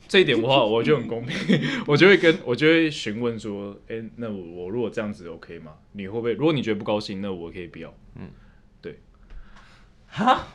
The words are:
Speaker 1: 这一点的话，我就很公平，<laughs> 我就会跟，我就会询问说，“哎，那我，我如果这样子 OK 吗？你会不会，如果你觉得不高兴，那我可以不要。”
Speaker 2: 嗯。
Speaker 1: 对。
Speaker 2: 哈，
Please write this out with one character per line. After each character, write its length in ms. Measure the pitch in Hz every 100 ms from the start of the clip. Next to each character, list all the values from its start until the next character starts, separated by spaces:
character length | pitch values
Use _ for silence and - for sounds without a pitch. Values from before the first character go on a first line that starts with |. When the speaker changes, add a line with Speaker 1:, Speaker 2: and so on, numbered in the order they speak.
| -
Speaker 1:
这 120 | 202
一 40 |
点 180 | 160 113
的 60 | 120
话， 160 | 135
我 180 | 107 113
就 140 | 120 143
很 100 | 110
公 200 | 117 123
平， 360 | 185 165 170
<laughs> 200 | - 262 202
我 120 | 143
就 100 | 180
会 100 | 190
跟， 160 | 170 160 123
我 100 | 120
就 100 | 156
会 240 | 165 160
询 300 | 147 110 107
问 180 | 120 110
说 380 | 107 101 101 101 -
，“哎， 120 | 113 110 -
那 160 | 117
我， 320 | 98 85 87
我 60 | 90
如 100 | 117
果 100 | 110
这 120 | -
样 100 | 107
子 160 | 104 85
OK 320 | 82 - 82
吗？ 140 | 78 76 _
你 160 | 101 95
会 60 |
不 80 | 117
会， 100 | 117
如 140 | 104 156
果 80 |
你 80 | 143
觉 100 | 110
得 80 | 101
不 60 | 110
高 120 | 104
兴， 220 | 104 95
那 80 | 101
我 220 | 90 85
可 80 | 92
以 80 | 85
不 100 | 80
要。” 140 | 78 - - -
Speaker 2:
嗯。 140 | 92 - - _ _ _
Speaker 1:
对。 200 | 85 - _ _ - - - - - - - _ _
Speaker 2:
哈， 400 | 147 233 277 -